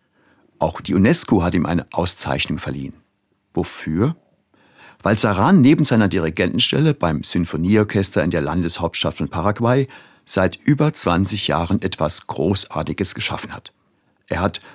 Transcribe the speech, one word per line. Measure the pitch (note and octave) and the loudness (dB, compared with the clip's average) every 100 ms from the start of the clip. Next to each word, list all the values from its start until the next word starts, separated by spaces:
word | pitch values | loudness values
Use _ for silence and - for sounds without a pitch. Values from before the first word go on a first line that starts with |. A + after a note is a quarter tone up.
| _ _ _ _ _ - | _ _ _ _ _ -6
Auch | D#2+ - | -4 -4
die | - | -2
unesco | F2+ G#2 E3+ - G2 | 2 4 2 2 2
hat | E2+ | 2
ihm | F2 D2 | 0 0
eine | E2+ - | -4 -4
Auszeichnung | - F2 - - C#2 - D2+ | -4 -4 -4 -4 -4 -4 -6
verliehen. | - C#2 C2+ - _ _ _ _ _ | -6 -8 -10 -14 _ _ _ _ _
Wofür? | - E2+ - - D#2+ B2 E3+ _ _ _ _ _ _ - - | -6 -6 -6 -4 0 0 -2 _ _ _ _ _ _ -20 -4
Weil | - G#2+ | 0 2
Saran | A2+ F#2+ A#2+ F#3+ | 2 2 6 6
neben | B2+ E3 | 8 6
seiner | D3+ A#2 G2+ | 4 2 2
Dirigentenstelle | F#2 E2 E2 F2+ - - - D#3 | 0 -2 0 0 0 0 2 2
beim | C#3 E2+ D#2 | 2 0 -2
Sinfonieorchester | - F#2 E2+ - F2 G#2+ G#2 G#2 G2 - | -2 -2 -2 -2 2 2 2 0 0 0
in | D#2+ | 0
der | E2+ | 0
Landeshauptstadt | C#2+ E2+ E2+ - E2 - D#2+ | -2 -2 -2 -2 -4 -2 -4
von | - D2+ | -4 -6
Paraguay | F2 F#2 G#2+ A#2 B2+ C3 - - _ | -2 -2 0 2 2 0 -8 -20 _
seit | - - F#2 - | -6 0 0 0
über | - C#3+ D3+ | 0 2 2
zwanzig | - - E2+ G2 G#2 - | 0 0 2 0 -2 -2
Jahren | D2 E2+ G2 | 0 0 -2
etwas | F#2+ - D2+ - - | -2 -4 -2 -4 -6
Großartiges | - D#2+ G2+ - - - - G2 | -4 -2 -2 -4 -6 -6 -4 -4
geschaffen | - - - - | -4 -6 -8 -10
hat. | - - - _ _ _ _ - | -14 -20 -20 _ _ _ _ -8
Er | - | -4
hat | F#2+ - - | -2 -4 -12